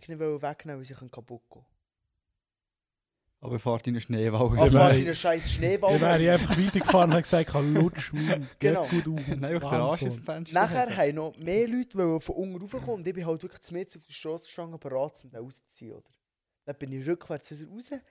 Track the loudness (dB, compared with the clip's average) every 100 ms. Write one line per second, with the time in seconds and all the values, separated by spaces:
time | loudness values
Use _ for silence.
0 | -14 -8 -6 -4 -6 -10 -12 -14 -14 -18
1 | -18 -18 -18 -20 _ -20 _ _ _ _
2 | _ _ _ _ _ _ _ _ _ _
3 | _ _ _ _ -8 -4 -2 -2 -2 -6
4 | -4 -2 0 2 2 6 8 8 8 6
5 | 2 -2 0 0 0 -2 0 2 4 4
6 | 4 4 4 4 2 2 2 2 4 6
7 | 6 4 4 2 2 0 2 4 2 0
8 | -8 -4 -2 -2 -4 0 2 2 0 0
9 | -2 -4 -4 -4 -4 -4 -2 0 0 -2
10 | -4 -6 -8 -10 -2 0 2 0 -2 0
11 | -2 -2 -8 -10 -4 -2 0 -2 -4 -2
12 | 0 0 -4 -8 -6 -8 -10 -10 -8 -6
13 | -6 -6 -6 -6 -8 -16 -12 -12 -12 -16
14 | -20 -12 -10 -10 -10 -14 -14 -12 -6 -4
15 | -4 -8 -20 -16 -16 -18 _ -20 -18 -20
16 | _ _ _ _ _ _ -16 -12 -10 -8
17 | -6 -6 -8 -12 -12 -18 -18 -16 -14 -14
18 | _